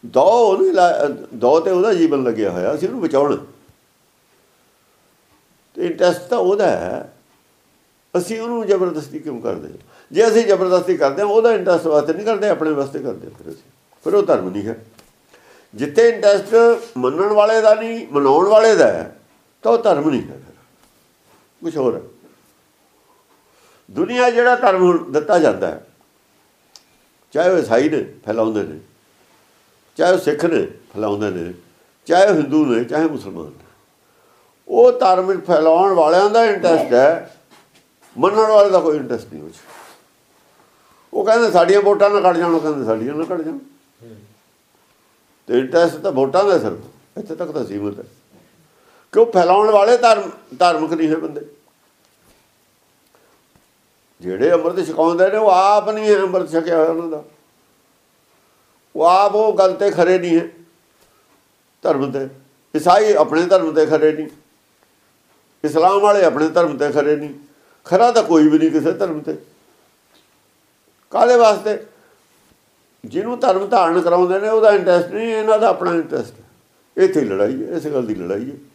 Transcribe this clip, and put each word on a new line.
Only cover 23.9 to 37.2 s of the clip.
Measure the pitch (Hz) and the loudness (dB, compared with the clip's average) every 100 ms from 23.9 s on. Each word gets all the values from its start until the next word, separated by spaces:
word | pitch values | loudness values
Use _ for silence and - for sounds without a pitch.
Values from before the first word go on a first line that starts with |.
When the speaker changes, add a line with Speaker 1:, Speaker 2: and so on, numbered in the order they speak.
| - 214 247 247 | -6 -4 0 0
Speaker 1:
ਜਿਹੜਾ | 233 240 247 | 2 2 2
ਧਰਮ | 254 190 | 2 2
ਹੁਣ | 180 170 170 | 2 2 -2
ਦਿੱਤਾ | 139 147 175 | -6 0 2
ਜਾਂਦਾ | 151 95 92 | 2 0 -6
ਹੈ, | 78 - _ _ _ _ _ _ _ _ - _ _ _ _ _ | -8 -16 _ _ _ _ _ _ _ _ -20 _ _ _ _ _
ਚਾਹੇ | 139 180 | -2 0
ਉਹ | 185 | 0
ਈਸਾਈ | 120 113 147 | 2 0 0
ਨੇ | 151 98 - - | -2 -6 -14 -8
ਫੈਲਾਉਂਦੇ | 113 113 107 | -2 -2 -2
ਨੇ, | 85 78 - _ _ _ _ _ _ _ _ _ _ - | -6 -12 -20 _ _ _ _ _ _ _ _ _ _ -4
ਚਾਹੇ | 175 | 0
ਉਹ | 185 | 2
ਸਿੱਖ | 147 - | 0 -2
ਨੇ | 170 151 80 - _ | -2 -2 -4 -10 _
ਫੈਲਾਉਂਦੇ | - 107 101 104 | -8 -6 -4 -4
ਨੇ, | 90 85 90 _ _ _ _ - | -6 -10 -14 _ _ _ _ -2
ਚਾਹੇ | 170 202 | 2 4
ਉਹ | |
ਹਿੰਦੂ | 175 139 151 147 | 2 0 0 0
ਨੇ, | 117 | 0
ਚਾਹੇ | 117 147 160 | -2 -2 -4
ਮੁਸਲਮਾਨ | 139 98 90 78 | -4 -12 -16 -16
ਨੇ, | 67 _ _ _ _ _ _ _ _ _ _ _ | -20 _ _ _ _ _ _ _ _ _ _ _
ਉਹ | - 247 247 | 4 4 4
ਧਰਮ | - 185 185 185 | 2 0 0 -4
ਫੈਲਾਉਣ | 170 165 160 165 196 | 0 2 4 4 2
ਵਾਲਿਆਂ | 185 156 175 202 | 2 2 2 2
ਦਾ | 220 226 | 2 2
ਇੰਟਰਸਟ | 196 175 165 151 | 0 0 0 2
ਹੈ, | 120 139 165 | 2 4 2